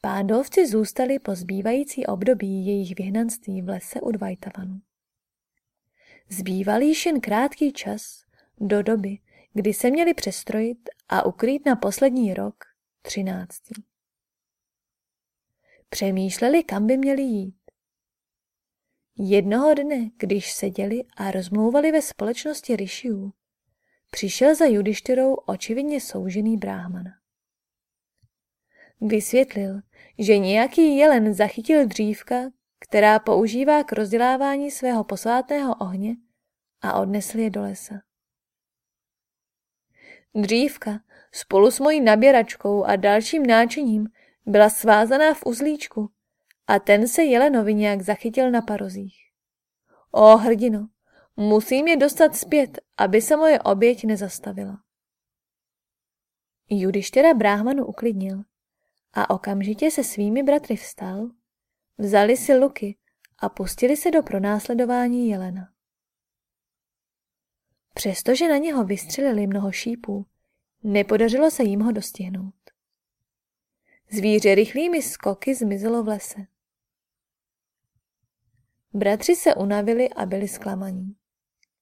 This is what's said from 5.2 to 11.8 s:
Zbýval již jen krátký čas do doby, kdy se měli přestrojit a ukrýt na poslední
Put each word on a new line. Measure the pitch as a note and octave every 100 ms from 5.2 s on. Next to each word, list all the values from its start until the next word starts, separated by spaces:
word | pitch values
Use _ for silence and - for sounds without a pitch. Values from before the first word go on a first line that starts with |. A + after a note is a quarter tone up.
| _ _ _ _ _ _ _ _ _ _ _
Zbýval | F#3 F#3+ F#3 G3 A3
již | C#4+ D#4 F4
jen | D4
krátký | - G#3 C#4 - D4
čas | C#4 - G#3+ - - _ _ _ _
do | G#3 G#3
doby, | G#3 A3 G3 G3+ _ _ _
kdy | G#3+ G3+
se | G3+ B3
měli | C#4+ E4+
přestrojit | E4 - - - G#3+ A3+ A#3+ - - _
a | - -
ukrýt | F#3 A3+ C#4 C#4+
na |
poslední | A#3+